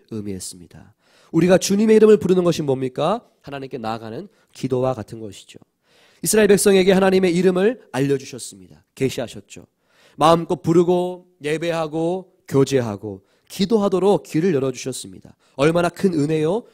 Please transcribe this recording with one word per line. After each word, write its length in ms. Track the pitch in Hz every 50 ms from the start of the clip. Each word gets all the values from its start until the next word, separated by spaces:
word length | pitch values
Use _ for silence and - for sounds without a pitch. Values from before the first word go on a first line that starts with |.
| _ -
의미했습니다. 840 | 113 107 101 104 95 92 - - - 92 87 - - 78 - 95 _ _ _ _ _ _ _ -
우리가 280 | - 165 165 180 190 175
주님의 380 | - - 196 202 220 220 220
이름을 220 | 214 214 214 214 -
부르는 260 | - 175 185 185 175
것이 180 | 175 160 -
뭡니까? 640 | 156 139 131 131 131 127 127 - 143 165 208 240 _ _ _ _
하나님께 380 | - - 143 139 135 131 143 127
나아가는 500 | 110 110 113 113 113 110 110 143 196 202 _ _ _ _
기도와 420 | _ - - 131 131 123 127 131 131
같은 240 | 110 104 - - 113
것이죠. 380 | 110 104 98 - - _ - - _ _ _ _ _ _ _ _ _ _ _ -
이스라엘 260 | - 170 - 220 214 190
백성에게 440 | 202 190 - 208 196 190 180 196
하나님의 420 | 190 185 190 190 185 190 190 180 165
이름을 540 | 175 175 190 185 175 190 220 254 - - _
알려주셨습니다. 960 | - 127 143 139 139 131 127 - 131 117 - - 104 98 92 85 73 80 _ _ _
계시하셨죠. 720 | - 135 127 - - 123 101 - 107 - _ - 90 - _ _ _ _ _ _ _ _ _ _
마음껏 460 | - 143 160 170 170 165 - 175 -
부르고 680 | - 160 165 175 175 170 180 180 180 180 180 180 180 _ _ _
예배하고 880 | 139 147 156 160 165 170 165 165 160 151 147 160 165 170 180 190 185 _ _ _ _ -
교제하고 760 | - 135 135 - 139 131 120 113 101 95 - 107 98 95 _ _ _ _ _ -
기도하도록 720 | - - 196 175 226 214 202 202 190 180 180 202 196 156
길을 320 | - - - 156 165 196 160
열어주셨습니다. 840 | 131 131 135 127 - - 131 123 - - 98 92 85 - - - _ _ _ -
얼마나 320 | - 139 160 165 175 175 170
큰 260 | - - - 196 175
은혜요? 500 | 151 143 147 160 156 151 156 190 233 240 _